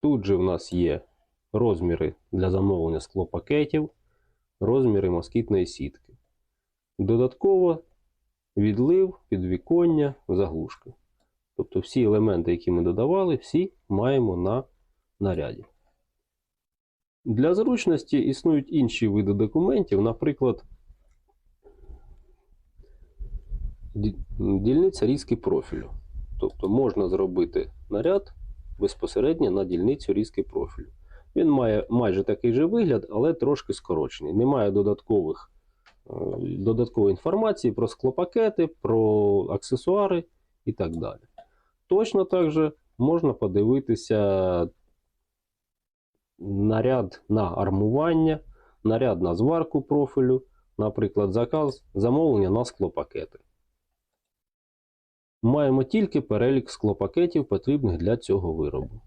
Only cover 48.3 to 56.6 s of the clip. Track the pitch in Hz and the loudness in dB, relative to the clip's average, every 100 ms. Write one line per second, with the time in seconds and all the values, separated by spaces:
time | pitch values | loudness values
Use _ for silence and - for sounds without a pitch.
48.3 | 156 - - _ _ 110 113 127 90 87 | -2 -8 -20 _ _ -2 2 0 0 -2
49.3 | 85 120 165 165 147 131 147 139 - 127 | 0 0 0 0 -4 -2 0 0 0 2
50.3 | 127 - _ _ - 107 104 107 104 101 | 2 -2 _ _ -4 -4 -2 -2 0 0
51.3 | 101 120 156 147 135 _ 98 110 135 160 | 0 0 0 -2 -4 _ -2 0 2 2
52.3 | 113 92 107 123 - 92 - 71 - - | 2 2 2 -2 -4 -4 -4 -8 -8 -10
53.3 | - _ _ _ _ _ _ _ _ _ | -16 _ _ _ _ _ _ _ _ _
54.3 | _ _ _ _ _ _ _ _ _ _ | _ _ _ _ _ _ _ _ _ _
55.3 | _ 113 143 143 135 131 220 202 151 - | _ 0 2 2 2 2 0 0 -2 -2
56.3 | 107 120 139 | 0 2 2